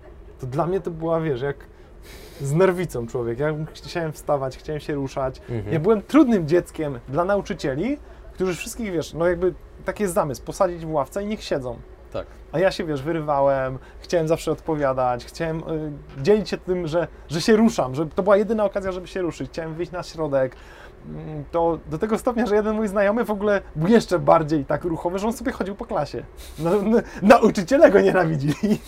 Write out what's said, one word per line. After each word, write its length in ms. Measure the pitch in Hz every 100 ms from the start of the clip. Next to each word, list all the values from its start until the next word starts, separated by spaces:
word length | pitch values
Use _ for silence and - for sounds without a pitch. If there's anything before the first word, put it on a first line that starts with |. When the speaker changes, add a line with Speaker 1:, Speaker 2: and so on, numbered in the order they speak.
| - - - -
Speaker 1:
to 60 | 127
dla 200 | 139 156
mnie 140 | 190
to 100 | 180
była, 300 | 160 165 165
wiesz, 220 | 160 120
jak 140 | 143 139 - - - - - - - -
z 120 | 139
nerwicą 540 | 156 190 180 170 123 117
człowiek. 320 | 127 117 117
Ja 160 | 151 151 156
chciałem 380 | - 143 175 160
wstawać, 460 | - - 143 135 -
chciałem 220 | - 151
się 140 | -
ruszać. 460 | 143 135 143 131 - -
Speaker 2:
Mhm. 220 | 117 101
Speaker 1:
Ja 80 | 156
byłem 220 | 180 214
trudnym 460 | - 294 262 208 147
dzieckiem 520 | 175 - - 147 120 -
dla 160 | 139
nauczycieli, 720 | 185 202 185 185 151 135 226 285 - - -
którzy 220 | - 185
wszystkich, 380 | 165 - - 214
wiesz, 220 | 165 -
no 120 | 147 175
jakby 280 | 175 180 - - -
taki 180 | - 190
jest 120 | 202
zamysł, 280 | 185 156 120
posadzić 440 | - - 185 170 160
w 60 |
ławce 300 | 156 131 202
i 40 | 202
niech 160 | 220
siedzą. 340 | - 151 123 113 - - -
Speaker 2:
Tak. 140 | 101 - - -
Speaker 1:
A 60 | 151
ja 120 | 185
się, 140 | -
wiesz, 180 | 165 143
wyrywałem, 760 | 143 165 151 143 139 135 131 127 - -
chciałem 280 | - 175 160
zawsze 240 | 165 165
odpowiadać, 720 | 151 - 151 135 131 127 123
chciałem, 340 | - - 165 160
y, 640 | - 156 156 147 - 139
dzielić 260 | 143 214 180
się 100 | 196
tym, 280 | 180 180 165
że, 220 | 170 156 - -
że 120 | 156
się 160 | 233 214
ruszam, 380 | 226 202 127
że 120 | 131 160
to 160 | -
była 140 | 196 202
jedyna 280 | 208 220
okazja, 280 | 196 202 190
żeby 140 | 185 170
się 160 | 190
ruszyć. 280 | 170 - 135
Chciałem 240 | - 160
wyjść 180 | 160 175
na 100 | 180
środek. 540 | 175 160 156 139 131 - - - - - 156
Mm, 360 | 156 160 151 139
to 280 | 170 170 160 156
do 120 | 156
tego 200 | 220 220
stopnia, 280 | 262 226 196
że 100 | 214
jeden 200 | 214 214
mój 120 | 214
znajomy 360 | 202 202 226
w 60 | 208
ogóle 300 | 208 208 196 - 156
był 120 | 170
jeszcze 300 | 233 - 175
bardziej 460 | 147 165 151 156
tak 200 | 135 147
ruchowy, 340 | 175 156 175 190
że 80 | 220
on 60 |
sobie 200 | 233 240
chodził 220 | - 180
po 100 | 196
klasie. 400 | - 185 143 120 - - - -
No, 160 | 165
n-, 280 | 202 214 165 - -
nauczyciele 680 | 202 - 208 208 165 277 285
go 100 | 190
nienawidzili. 800 | 190 185 165 151 147 - 208 226